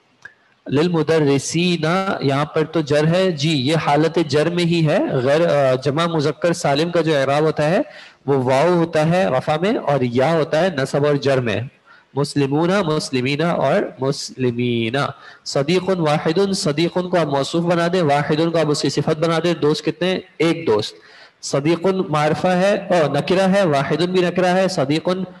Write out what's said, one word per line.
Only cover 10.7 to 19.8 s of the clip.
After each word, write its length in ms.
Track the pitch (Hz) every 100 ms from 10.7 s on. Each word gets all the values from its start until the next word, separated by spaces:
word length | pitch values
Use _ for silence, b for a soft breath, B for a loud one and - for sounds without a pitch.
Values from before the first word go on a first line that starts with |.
| 143
नसब 220 | 135 151
और 140 | 147 143
जर 220 | 135 131
में। 280 | 117 98 127 - B B _ 131
मुस्लिमूना, 640 | 143 143 135 147 170 202
मुस्लिमीना 720 | 160 151 - 127 127 143 170
और 440 | 160 139 190 - -
मुस्लिमीना। 1120 | 131 - - - 123 120 123 117 113 135 117 - B B
सदीकुन 540 | - 147 139 180 185 185
वाहिदुन, 540 | 151 156 160 165 196
सदीकुन 560 | 190 165 143 170 180 180
को 80 | 180
आप 120 | 151
मौसूफ 360 | 139 139 165
बना 240 | 170 170 170
दें, 140 | 185
वाहिदुन 480 | 151 143 143 151 170
को 80 | 165
आप 80 | 151
उसकी 240 | 147 147
सिफत 260 | 147 151 156
बना 220 | 165 165
दें। 220 | 170 160
दोस्त 240 | 147 156